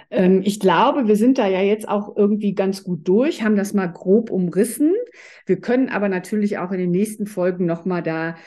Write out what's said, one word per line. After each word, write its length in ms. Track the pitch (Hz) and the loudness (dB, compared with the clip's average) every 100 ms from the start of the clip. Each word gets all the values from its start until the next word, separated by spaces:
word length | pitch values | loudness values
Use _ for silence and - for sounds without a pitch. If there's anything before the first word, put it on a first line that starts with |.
| - | -6
Ähm, 300 | - 185 190 | 0 4 4
ich 160 | 196 202 | 2 0
glaube, 480 | 185 165 240 294 214 | 2 4 4 2 2
wir 80 | 214 | 4
sind 220 | 233 262 | 4 2
da 100 | 202 | 2
ja 140 | 185 | 2
jetzt 260 | 196 214 - | 0 0 -2
auch 300 | 208 208 - | -4 -4 0
irgendwie 380 | 208 208 208 180 | 0 2 -2 -2
ganz 280 | 190 196 | -2 -2
gut 240 | - 175 170 | -6 -6 0
durch, 360 | 196 277 - | 2 2 0
haben 120 | 220 208 | 0 0
das 180 | 196 | 0
mal 120 | 202 185 | -2 -2
grob 460 | - 180 202 226 | -4 2 2 2
umrissen. 640 | 190 180 170 240 - 302 403 494 - - - - | -2 -2 0 -2 0 0 0 -4 -12 -20 -12 -4
Wir 160 | 185 | -4
können 260 | - 254 262 | 0 0 0
aber 200 | 196 202 | 0 -2
natürlich 480 | 185 185 214 208 - | -2 -2 -2 -2 -2
auch 140 | 180 | -4
in 80 | 190 | -4
den 120 | 180 | 0
nächsten 360 | 175 214 - 202 | 0 0 -4 -8
Folgen 380 | - 180 180 180 | -2 -2 0 -2
noch 180 | 170 190 | -2 -4
mal 160 | 180 | -4
da 340 | 165 160 165 170 | -4 -4 -6 -8